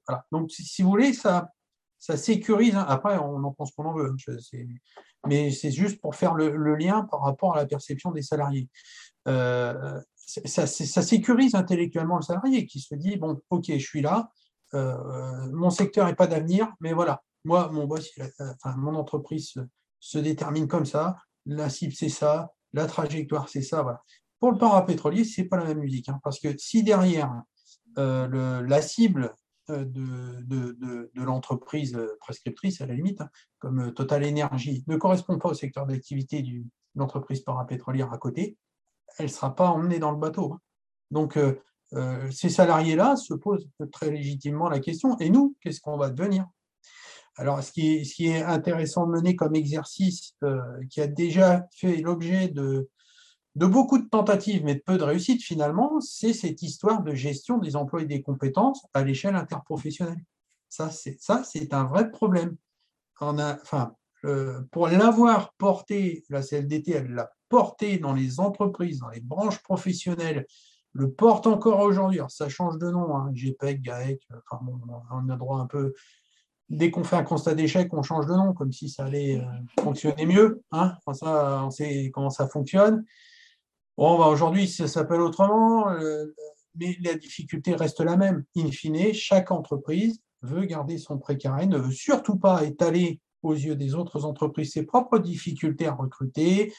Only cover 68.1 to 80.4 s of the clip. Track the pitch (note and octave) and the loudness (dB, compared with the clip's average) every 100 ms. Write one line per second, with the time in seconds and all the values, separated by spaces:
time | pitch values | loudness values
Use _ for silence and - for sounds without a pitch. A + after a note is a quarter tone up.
68.1 | C3+ C3 C3+ G3 G3 G3+ F#3 F3 C3+ A#2 | -2 -2 0 -2 0 -2 -2 -4 -6 -10
69.1 | A2+ A#2+ E3 G#3 - - F#3 F#3+ F3 F3+ | -12 -8 -4 -2 -4 -4 -4 -2 -4 -4
70.1 | E3+ E3 C#3+ - _ _ _ _ C3 C3+ | -4 -4 -4 -8 _ _ _ _ -4 -4
71.1 | C3+ A3+ G#3 A3+ G#3 A3+ G3+ G3+ F#3+ F#3+ | 4 4 6 4 2 4 4 4 4 2
72.1 | F3 C3 - C#3+ - F3 D#3+ F3 F3 E3+ | 0 -4 -6 -6 -4 -4 -2 -2 -2 -2
73.1 | C#3 C#3 B2 C3 - C#3 C#3 B2 B2 C3 | -2 -4 -4 -6 -4 -4 -4 -6 -6 -6
74.1 | C3+ - A#2 - B2 B2+ B2+ A#2+ A#2+ - | -6 -10 -20 -14 -10 -10 -10 -12 -14 -10
75.1 | C3 C3 B2 B2 C3+ B2+ C#3+ C3+ - _ | -6 -4 -4 -4 -4 -4 -4 -4 -6 _
76.1 | _ _ _ _ _ - D3+ E3+ E3+ - | _ _ _ _ _ -8 0 0 0 0
77.1 | E3+ - D3+ E3 D#3 D#3 F#3 F3 D#3 C3+ | 0 2 0 0 2 2 2 0 -2 -2
78.1 | D#3+ D3 F3+ G3 F3+ C3+ - C#3+ - C3+ | -2 2 4 4 2 -4 -4 -10 -8 -4
79.1 | C#3+ C#3 C3 B2 B2 A#2+ - - - D3+ | -2 0 -2 -4 -8 -6 -2 0 0 0
80.1 | D3+ D#3+ G3 | 0 6 8